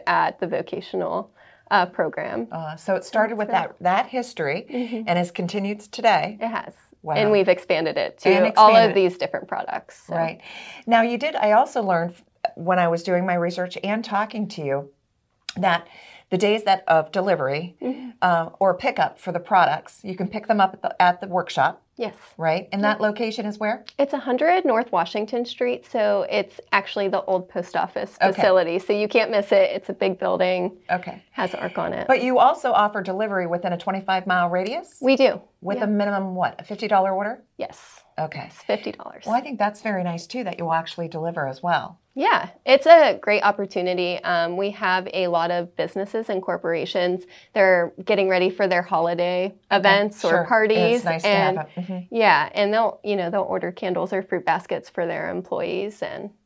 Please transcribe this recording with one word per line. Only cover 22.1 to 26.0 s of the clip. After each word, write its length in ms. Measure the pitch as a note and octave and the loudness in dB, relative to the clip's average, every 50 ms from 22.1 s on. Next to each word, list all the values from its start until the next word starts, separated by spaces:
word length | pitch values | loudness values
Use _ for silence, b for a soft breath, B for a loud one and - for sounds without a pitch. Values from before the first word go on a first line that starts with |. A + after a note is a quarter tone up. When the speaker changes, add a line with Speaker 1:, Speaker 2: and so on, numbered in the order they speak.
| - - - - _ | -8 -12 -20 -20 _
Speaker 2:
Right? 320 | - E3 D#3+ D#3+ F#3+ F#3 - | -4 -2 0 0 0 -4 -6
And 100 | - G3 | -4 0
Speaker 1:
Yeah. 120 | G#3 G#3 G#3+ | 0 0 2
Speaker 2:
that 60 | G#3+ | 2
location 460 | G#3+ G#3 G#3 A3 A#3+ A3 A3 - G#3 | 0 -2 0 -2 -4 -4 -4 -6 -6
is 120 | G#3 G#3 G#3 | -8 -6 -4
where? 260 | G#3+ G#3 A#3 - - - - - | -4 -4 -4 -6 -10 -10 -4 -2
Speaker 1:
It's 120 | C#4 C#4 D4+ | -2 -2 -2
a 40 | C4+ | -6
hundred 460 | - C4+ B3 B3 D4 E4 F4+ F#4 F4+ | -2 -2 -2 2 2 2 2 2 2
North 260 | C#4+ A3+ A3+ A#3 - | 2 2 0 0 0
Washington 540 | G3 F3 E3+ - - G#3 A3 A3 C4 A#3+ B3 | 0 -2 -2 -2 -4 -6 -6 -4 -4 -6 -6
Street, 420 | A#3+ - - B3+ B3 B3 B3 - | -6 -6 -4 -4 -4 -4 -6 -8
so 400 | - - A#3 | -6 -2 0